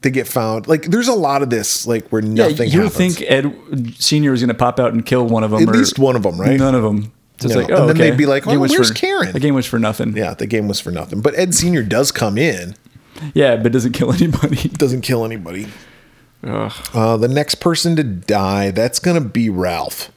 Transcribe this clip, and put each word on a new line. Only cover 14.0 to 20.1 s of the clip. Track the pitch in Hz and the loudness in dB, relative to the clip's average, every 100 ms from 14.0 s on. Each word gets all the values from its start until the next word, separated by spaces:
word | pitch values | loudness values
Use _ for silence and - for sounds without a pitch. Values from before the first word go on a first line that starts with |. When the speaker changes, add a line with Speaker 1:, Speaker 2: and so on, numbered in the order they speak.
| - | 0
Speaker 2:
anybody. | 175 170 - 143 127 147 | 2 2 0 -2 -2 -4
<laughs> | - | -2
Speaker 1:
Doesn't | 143 127 | -2 -2
kill | - 123 113 | -2 -4 -4
anybody. | 113 82 90 104 107 - - _ _ _ _ - | -6 -10 -12 -12 -16 -20 -20 _ _ _ _ -8
Speaker 2:
Ugh. | 107 107 - - | -6 -6 -8 -6
Speaker 1:
Uh, | 113 110 113 | 0 0 2
the | 120 | 2
next | 139 147 147 | 0 -2 -2
person | - 165 175 160 | 0 0 0 0
to | |
die, | 139 92 - 104 95 98 101 | 0 -4 -2 0 0 0 0
that's | 95 117 - | 0 -2 0
gonna | 170 170 | 0 0
be | 127 113 113 | 0 -2 -2
Ralph. | 92 90 85 69 - - | 0 -2 -2 -6 -8 -14